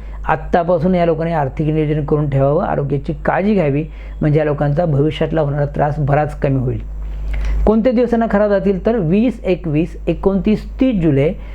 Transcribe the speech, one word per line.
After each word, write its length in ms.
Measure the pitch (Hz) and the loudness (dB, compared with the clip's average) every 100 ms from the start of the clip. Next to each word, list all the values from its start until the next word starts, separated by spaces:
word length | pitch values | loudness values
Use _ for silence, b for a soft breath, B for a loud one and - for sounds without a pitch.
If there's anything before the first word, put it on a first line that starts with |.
| B B - | B B -2
आत्तापासून 680 | 151 - 180 170 180 175 180 | -2 0 0 2 2 2 2
या 100 | 170 | 2
लोकांनी 280 | 156 165 | 0 0
आर्थिक 400 | 165 139 - 151 | -2 -2 -2 -2
नियोजन 320 | 156 151 156 147 | 0 0 0 0
करून 240 | 151 151 | 0 0
ठेवावं, 340 | 139 139 151 | 2 2 2
आरोग्याची 500 | - 151 139 139 - 156 - | 0 -2 -2 -2 -4 -6 -2
काळजी 280 | 147 196 | 0 2
घ्यावी, 320 | 208 151 139 156 B B B | 2 2 0 -2 B B B
म्हणजे 180 | 156 147 | 2 2
या 60 | 151 | 2
लोकांचा 400 | 147 147 143 175 | 0 0 0 2
भविष्यातला 560 | 139 151 147 156 160 | 2 0 0 -2 0
होणारा 240 | 147 143 143 | 0 0 -2
त्रास 340 | 151 147 147 | -2 -2 0
बराच 400 | 135 139 147 - | 0 2 0 -2
कमी 200 | 147 135 | 0 0
होईल. 400 | 127 110 - - B B B B B B - | 0 -4 -6 -8 B B B B B B 2
कोणते 260 | 220 254 | 2 2
दिवसांना 340 | 240 240 233 226 | 2 2 2 2
खराब 180 | 202 208 | 2 2
जातील, 360 | 196 180 185 214 | 2 2 0 0
तर 120 | 233 | 0
वीस, 440 | 156 196 247 - | 2 2 2 0
एकवीस, 540 | 185 180 175 147 170 - - | -2 -2 0 -2 -2 -4 -4
एकोणतीस, 720 | 165 196 190 180 214 - - | -2 0 0 0 0 -2 -2
तीस 220 | 262 214 | 0 2
जुलै 320 | 160 135 151 208 B | 2 2 2 -2 B